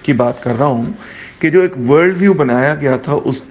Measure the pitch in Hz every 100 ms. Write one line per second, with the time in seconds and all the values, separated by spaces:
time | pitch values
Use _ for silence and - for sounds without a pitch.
0 | - 123 120 117 123 117 143 120 117 -
1 | - - - - 160 175 180 131 120 147
2 | 180 185 196 170 131 120 139 151 143 127
3 | 139 147 - 131 -